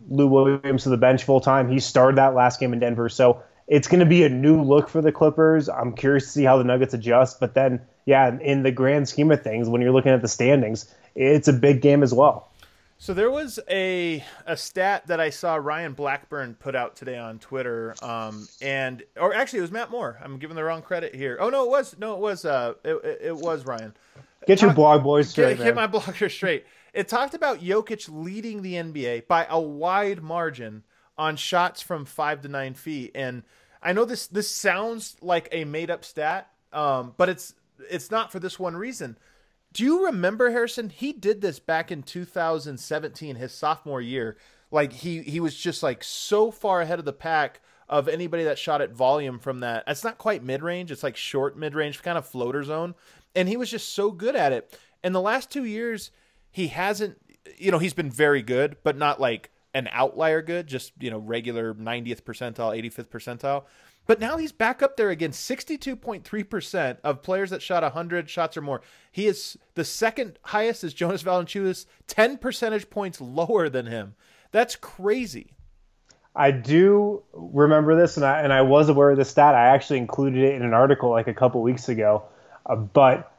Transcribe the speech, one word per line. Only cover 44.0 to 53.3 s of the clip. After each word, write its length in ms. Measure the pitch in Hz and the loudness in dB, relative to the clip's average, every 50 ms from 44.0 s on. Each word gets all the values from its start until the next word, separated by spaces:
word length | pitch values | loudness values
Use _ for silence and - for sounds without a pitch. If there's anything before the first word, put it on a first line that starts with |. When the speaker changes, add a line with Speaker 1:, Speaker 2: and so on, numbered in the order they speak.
Speaker 2:
year. 340 | 120 120 131 131 117 110 107 _ _ _ _ _ _ - | -8 -8 -6 -6 -6 -8 -10 _ _ _ _ _ _ -4
Like, 220 | - 151 151 135 117 | -2 -2 -2 -2 -4
he, 280 | 117 - 175 170 165 | -10 -10 -10 -10 -10
he 180 | - - 147 170 | -10 -8 -8 -4
was 160 | 170 156 139 | -4 -6 -6
just, 280 | - - 180 151 - - | -6 -8 -8 -8 -4 -4
like, 200 | 143 123 - - | -6 -6 -6 -10
so 460 | - - - - - 208 208 220 233 | -14 -14 -12 -6 -2 0 2 2 0
far 320 | 220 - - 208 190 175 | -2 -4 -2 -2 0 0
ahead 160 | 170 156 175 170 | -2 -4 -4 -6
of 80 | 160 | -6
the 80 | 143 139 | -8 -10
pack 460 | - - 160 160 156 147 123 - - _ _ _ _ _ - | -8 -6 -4 -2 -2 -2 -2 -6 -12 _ _ _ _ _ -4
of 200 | 147 147 139 151 | -2 -2 0 0
anybody 380 | 156 170 175 165 165 170 165 | -2 -4 -4 -6 -4 -4 -2
that 120 | 151 139 - | -2 -4 -4
shot 240 | - - 151 143 | -4 -4 -2 -2
at 120 | 143 95 117 | -2 -4 -4
volume 440 | 117 131 127 139 151 147 131 123 117 | 0 0 2 2 0 -2 -6 -10 -10
from 220 | - 139 131 123 | -8 -8 -8 -6
that. 240 | 123 120 117 113 - | -6 -6 -6 -6 -6
It's 180 | - 147 - - | -8 -8 -8 -8
not 140 | 226 220 - | -10 -10 -6
quite 260 | - 220 214 151 120 | -4 -4 -4 -4 -6
mid-range. 480 | 131 131 139 156 170 175 180 180 165 | -6 -8 -6 -6 -6 -8 -8 -10 -12
It's, 120 | 143 - - | -12 -8 -8
like, 120 | 139 113 | -8 -8
short 400 | - - - - 139 135 143 139 | -8 -12 -6 -4 -4 -4 -4 -6
mid-range, 460 | 147 156 151 143 156 156 147 143 - | -8 -10 -8 -6 -4 -6 -6 -6 -10
kind 160 | - 175 170 165 | -8 -6 -6 -6
of 80 | 135 | -6
floater 380 | - - 127 120 123 127 147 143 | -8 -10 -8 -6 -4 -4 -6 -6
zone. 320 | 139 156 156 170 180 175 _ _ _ _ _ _ _ | -6 -8 -8 -8 -10 -12 _ _ _ _ _ _ _